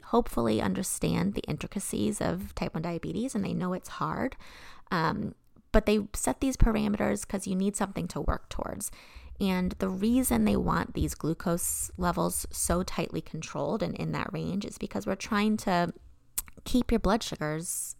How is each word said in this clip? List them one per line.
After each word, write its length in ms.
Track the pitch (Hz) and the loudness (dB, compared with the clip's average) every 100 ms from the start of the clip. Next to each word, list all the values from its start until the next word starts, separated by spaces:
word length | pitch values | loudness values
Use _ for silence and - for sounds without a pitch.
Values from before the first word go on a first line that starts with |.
| - | 0
hopefully 540 | 226 220 - 233 214 | 2 2 2 2 2
understand 720 | 196 190 190 - 160 170 180 | 2 0 -2 -2 0 2 0
the 80 | 202 | -2
intricacies 760 | - 151 - 202 - - 208 208 | -4 -4 -4 -6 -4 -2 0 0
of 320 | - 180 202 - | 0 -2 -4 -4
type 180 | 180 | -4
one 80 | - | -4
diabetes, 540 | 175 170 160 175 254 214 | -4 -4 -4 -4 -2 -2
and 80 | |
they 100 | 185 | -2
know 180 | 170 180 | -2 -2
it's 160 | 185 - | -4 -6
hard. 480 | - 151 - 269 - - - - - - | -6 -4 -2 -4 -6 -16 -18 -18 -16 -4
Um, 460 | 175 160 - - - _ - - | 0 2 0 -4 -8 _ -20 4
but 140 | 220 208 | 6 6
they 200 | 214 202 | 4 0
set 260 | - - 269 | -4 -2 0
these 160 | 269 254 | 2 6
parameters 680 | - 214 214 208 208 202 - | 6 6 2 2 0 0 -2
'cause 200 | 190 190 | -6 -2
you 80 | |
need 220 | 185 196 202 | 0 0 0
something 320 | 196 196 170 | -2 -2 -4
to 120 | - | -4
work 280 | - - - | -2 -2 -2
towards. 420 | - - - - - - - - - | -6 -6 -6 -8 -10 -18 -18 -12 -2
And 320 | 196 185 180 - | 0 2 0 0
the 100 | 190 | -2
reason 560 | 185 214 247 254 233 | 0 2 4 4 4
they 120 | 214 202 | 4 4
want 380 | 180 - - | 2 2 0
these 200 | - 156 | 0 -2
glucose 760 | - 147 165 - 170 - - - - | 0 -2 0 0 0 0 -2 -4 -2
levels 500 | 180 170 175 180 - | 0 2 0 0 -4
so 320 | - - 175 | -2 0 2
tightly 380 | 185 - 165 - | 0 -2 -2 -4
controlled 640 | - 160 160 147 143 208 | -6 -8 -8 -4 -2 0
and 120 | 165 | -2
in 180 | - 160 | -2 -2
that 200 | 156 - | -2 -4
range 320 | 160 160 185 | -4 -2 -2
is 140 | - - | -4 -6
because 280 | - 208 202 | -6 -4 -2
we're 80 | |
trying 420 | 196 - 208 214 214 | -4 -2 2 2 2
to 340 | - 175 175 - - - _ - - - | 2 2 2 -2 -14 -20 _ -6 -6 -6
keep 260 | - 254 240 | 2 4 4
your 80 | 226 | 4
blood 240 | 185 226 | 4 2
sugars 720 | - - 151 156 175 - - - | 0 -4 -2 -2 -4 -6 -6 -10